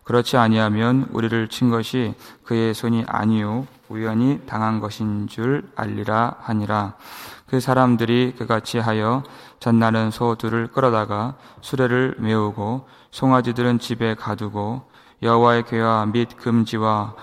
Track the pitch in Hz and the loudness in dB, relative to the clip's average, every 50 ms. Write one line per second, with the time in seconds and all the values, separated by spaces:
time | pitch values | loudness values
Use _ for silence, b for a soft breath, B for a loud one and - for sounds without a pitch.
0 | B - 113 120 117 - - 127 117 110 110 110 110 107 107 107 113 117 127 135 | B 0 2 2 2 4 4 4 4 6 4 4 4 2 2 2 2 2 2 2
1 | 135 - - 117 113 113 117 117 110 110 - - 127 120 117 113 110 - - 131 | 0 0 -4 -2 -2 0 0 0 -2 -2 -2 0 0 2 2 0 -2 -2 -2 -2
2 | 120 107 110 B B B B B _ - 120 113 113 113 107 - - 117 117 113 | -2 -2 -4 B B B B B _ -2 0 0 2 0 -2 -2 -2 0 0 0
3 | 113 - - - 104 107 110 110 104 104 110 123 135 - - - _ - 110 110 | -2 -2 -2 0 2 2 2 2 0 -2 -4 -4 -6 -8 -14 -20 _ -12 -10 -6
4 | 113 110 110 113 123 135 143 - - - 117 107 110 110 110 107 104 107 107 - | -4 -2 0 2 2 2 0 0 -4 -8 -6 -4 -2 -2 -2 -2 -4 -6 -6 -4
5 | 113 107 104 104 104 101 - - 110 127 139 147 - - - - 113 104 104 104 | -4 -4 -2 -2 -4 -6 -6 -4 -2 0 0 -2 -2 -8 -8 -6 -6 -4 -4 -4
6 | 104 98 107 110 117 120 - - - - 113 107 101 101 104 107 104 98 - B | -4 -2 0 0 0 0 -2 -8 -6 -4 -2 -2 0 0 0 -2 -2 -4 -6 B
7 | B B B B B B B B B - - 131 120 - 127 127 127 123 120 110 | B B B B B B B B B -4 -2 -2 0 2 2 4 4 4 4 2
8 | 117 110 120 123 127 123 127 - 117 107 117 110 - - - 120 110 113 110 107 | 2 2 2 2 2 0 -2 -6 -4 -2 -2 -2 -2 -2 -4 -2 0 0 0 0
9 | 107 110 120 135 135 B B B B B B B - 123 117 113 113 113 110 113 | 0 0 0 -2 -4 B B B B B B B 0 2 4 4 4 4 2 2
10 | 110 110 107 - 120 117 113 110 - 113 113 117 117 120 - 135 131 127 113 110 | 0 -2 -2 -2 -2 -2 -2 -2 -2 -2 -2 -2 -4 -2 -2 0 2 2 2 2
11 | 107 101 104 104 110 127 135 B B B B B - - - 131 131 120 120 127 | 0 -2 -2 -4 -4 -4 -6 B B B B B -12 -8 -2 0 0 2 2 0
12 | 131 131 - - 113 110 110 110 107 104 101 107 101 107 120 135 135 B B B | 0 -2 -4 -4 -2 0 0 2 0 0 -2 -4 -4 -4 -4 -6 -8 B B B
13 | B B B - - 135 131 127 120 123 117 120 120 123 120 117 - - 120 117 | B B B 0 2 4 4 4 4 0 -2 0 0 2 2 0 0 -2 -4 -2
14 | 120 113 110 - - 107 104 104 110 101 101 104 101 104 123 135 - B B B | -2 -2 -2 -4 -6 -8 -6 -6 -6 -8 -6 -6 -6 -4 -6 -8 -10 B B B
15 | B B B B 120 117 113 117 120 120 117 117 117 - 120 113 113 113 113 110 | B B B B 0 2 4 6 6 6 6 4 0 -2 -2 0 0 2 2 0
16 | 107 104 104 117 113 - - - - 123 113 117 110 110 - 110 110 110 107 107 | 0 0 0 -2 -2 -4 -6 -8 -4 0 2 2 2 2 0 -2 0 0 0 0
17 | 104 107 104 B | -2 -4 -8 B